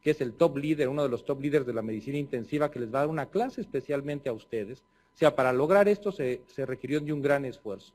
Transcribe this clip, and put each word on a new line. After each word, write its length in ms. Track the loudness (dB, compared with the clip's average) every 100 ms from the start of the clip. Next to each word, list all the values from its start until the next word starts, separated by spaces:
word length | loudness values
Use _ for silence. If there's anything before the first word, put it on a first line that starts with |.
que 80 | 2
es 120 | 0
el 120 | -2
top 240 | 2 2 2
líder, 320 | -2 0 0
uno 140 | 2
de 60 | 0
los 140 | -2
top 160 | -4 -4
líderes 280 | 0 0 0
de 60 |
la 100 | -4
medicina 340 | -4 -6 -6 -6
intensiva, 540 | -4 -6 -4 -2 -2
que 80 | -2
les 120 | -4
va 60 | -2
a 40 |
dar 60 | -2
una 180 | -2 -4
clase 340 | -2 -4 -6
especialmente 680 | -6 -6 -4 -4 -4 -6 -6
a 60 |
ustedes. 500 | -8 -6 -6 -6 -12 _ _ _
O 40 | _
sea, 160 | 4 6
para 180 | 2
lograr 340 | 4 4 6 6
esto 240 | 4 -2
se, 300 | -4 -4 -4 -8
se 180 | -8 -6
requirió 340 | -6 -2 -2
de 140 | -2
un 80 | 0
gran 240 | 2 2 0
esfuerzo. 480 | -8 -10 -10 -12